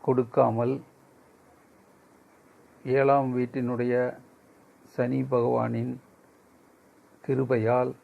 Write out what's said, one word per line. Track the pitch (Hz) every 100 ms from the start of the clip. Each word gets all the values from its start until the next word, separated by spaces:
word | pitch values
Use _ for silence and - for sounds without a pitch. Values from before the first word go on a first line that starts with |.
| -
கொடுக்காமல், | 127 117 - 123 113 120 139 - _ _ _ _ _ _ _ _ _ _ _ _ - _ _ _ _ - - 131 135
ஏழாம் | 139 139 131 123
வீட்டினுடைய | 123 135 120 120 120 123 123 - - _ _ _ _ _ -
சனி | - 123 131 131
பகவானின் | 127 120 123 117 117 123 127 _ _ _ _ _ _ _ _ _ _ _ _ -
கிருபையால் | 131 127 123 110 123 127 -